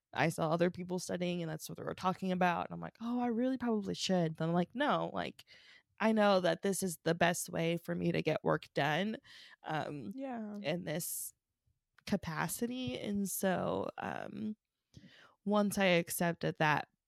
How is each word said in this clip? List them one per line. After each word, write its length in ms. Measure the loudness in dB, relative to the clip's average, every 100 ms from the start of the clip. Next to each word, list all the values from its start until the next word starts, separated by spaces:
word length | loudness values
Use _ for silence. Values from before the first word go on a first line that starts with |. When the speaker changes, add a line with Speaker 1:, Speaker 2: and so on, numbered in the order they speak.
| _
Speaker 1:
I 140 | 0 0
saw 220 | 2 0
other 200 | 4 2
people 280 | 0 -6 -6
studying 420 | -4 -2 -2 -2
and 80 | -4
that's 180 | -6 -10
what 80 | -8
they 60 |
were 100 | -8
talking 380 | -2 -2 0 -2
about. 340 | 2 2 2 -4
And 60 |
I'm 60 | -6
like, 160 | -10 -8
"Oh, 200 | -4 -2
I 60 | 0
really 300 | 0 0 0
probably 360 | 0 0 0
should." 420 | -4 2 2 2 0
But 80 | 0
I'm 60 |
like, 160 | 2 0
No, 360 | 0 0 2 0
like, 320 | -4 -6 -8 -20 -20 -20 -20 _ -2
I 120 | 2
know 280 | 6 6 6
that 220 | 4 2
this 200 | 0 0
is 160 | -2 -2
the 100 | 0
best 360 | 4 4 2 -4
way 280 | -2 0 0
for 160 | -2
me 180 | -2 0
to 100 | 2
get 220 | 0 0
work 220 | 2 0 0
done, 420 | -2 0 2 -2 -6 -12 -20 -20 -14 -4
um, 480 | -2 -2 -6 -8
Speaker 2:
Yeah. 460 | -8 -8 -8 -8 -6
Speaker 1:
in 220 | -2 -2
this 500 | -2 -4 -4 -6 -10 _ _ _ _ _ _ _ -2
capacity. 920 | -2 -2 -2 -2 -2 -4 -4 -4 -4
And 280 | -4 -2 -2
so, 580 | 0 0 2 0 -2 -4 -6
um, 580 | -6 -6 -8 -8 -8 -8 _ _ _ -20 -20 -20 -20 _
once 340 | 2 2 4 4
I 80 | 4
accepted 680 | 4 2 0 0 0 -4 0
that 300 | 2 2 0 _